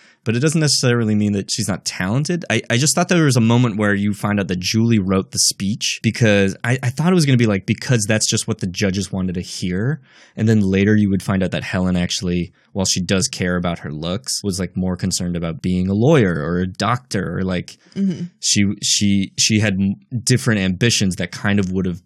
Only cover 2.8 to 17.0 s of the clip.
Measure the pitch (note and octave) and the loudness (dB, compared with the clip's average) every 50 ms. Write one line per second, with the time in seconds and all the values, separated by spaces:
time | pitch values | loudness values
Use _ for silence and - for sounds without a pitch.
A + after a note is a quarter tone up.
2.8 | D3+ D3 - F3 F3 - F#3 E3+ D#3 C#3+ A#2+ B2 A2+ A2+ A#2 A#2+ B2 A#2 F#2+ G#2+ | 2 2 2 0 0 2 2 4 4 4 4 4 4 4 4 4 4 2 2 0
3.8 | G#2 G#2 G2+ G2+ G2+ G#2 G2 - - G#2 G#2 G2+ F#2+ E2+ F2+ F#2 F#2 - - A2 | 0 2 2 2 0 0 -2 -2 -2 0 0 0 0 -2 -4 -4 -4 -2 0 2
4.8 | A2+ A#2 A#2 G#2 F#2 F#2+ F#2+ F#2+ F#2 - - - - - - - G2+ F#2+ A2 - | 2 4 2 2 2 2 0 0 0 -2 -2 0 0 0 -2 -2 -4 -4 -4 -4
5.8 | - - - - - A2+ - - A#2+ G#2+ G2+ G2+ G2 F#2+ F2+ - - A#2 C3 C3 | -4 -6 -6 -2 -2 -2 0 4 4 4 6 6 4 2 0 -2 -2 -2 -2 0
6.8 | - B2 - - D3+ F3+ F#3+ F3+ D3+ C#3 C3 A#2 A#2+ G#2+ G2+ F#2+ F2+ - A2 - | -2 -4 -4 0 0 2 2 4 4 4 4 4 4 2 2 0 0 -2 -4 -2
7.8 | - - B2+ A#2 G2+ G2+ A2 G#2+ - - A2+ G#2+ - A#2 A2 - G2+ F#2 F2 - | 0 0 0 0 2 0 0 0 0 0 -2 -2 -2 -4 -6 -4 -6 -6 -2 -2
8.8 | G#2+ G2 F2+ G2+ F#2 - - F#2+ F#2 F#2 F2 F2+ F2 - - - G2+ F2+ F2+ F#2+ | -2 0 0 -2 -4 -4 -4 -4 -4 -4 -4 -6 -8 -8 -10 -8 -6 -4 -4 -2
9.8 | A2 C3+ D#3 - - _ _ - - _ _ - A2 A2+ A2 G#2+ G2 F#2+ F#2+ G2 | -2 -2 -4 -4 -8 _ _ -20 -20 _ _ 0 2 4 4 4 4 4 4 4
10.8 | G2 G#2+ G#2+ G#2+ G#2 G2 G2 F#2 - - G2 F#2+ F#2 F2 - D#2 - - - F#2 | 4 4 4 4 4 2 2 0 0 -2 0 0 0 -2 -2 -4 -6 -4 -2 -2
11.8 | F2+ F#2 F2+ F2 F2 F2 - - F#2+ F2+ F2 F2 E2+ - - _ _ _ _ G2+ | 0 0 0 0 0 -2 -4 -4 -2 -2 -2 -2 -2 -6 -10 _ _ _ _ -4
12.8 | F#2+ - - F#2+ F2+ - G2+ F#2+ F2 - - - F#2+ F2+ F2+ F2 F2 F2 E2+ - | -2 -2 -2 -2 0 0 0 0 0 -2 -2 -4 -2 -2 0 0 -2 -2 -4 -6
13.8 | - D2 D2+ D2+ D#2+ F2 F#2 B2+ - - - - - G2+ F2+ F#2+ F#2 F2 - F#2 | -8 -10 -10 -8 -6 -6 -6 -6 -6 -6 -8 -4 -4 -4 -4 -4 -6 -6 -4 -4
14.8 | F#2 F#2 F2+ - - F#2 - - F2+ F2+ E2+ E2+ E2+ E2 E2 - - F#2 F#2 F2+ | -4 -2 -2 -2 -2 -4 -4 -4 -4 -4 -4 -4 -4 -6 -6 -4 -2 -2 0 0
15.8 | F2+ F#2+ G2 G#2 A#2 C#3+ D#3+ C#3 G#2 F2+ E2+ D#2 C#2+ E2 F2 F2+ F#2 F#2 - - | 0 0 2 2 4 6 6 6 4 4 2 0 -2 -2 -2 -2 -2 -2 -4 -4
16.8 | G2+ G#2+ B2 B2+ | -2 -2 -2 -4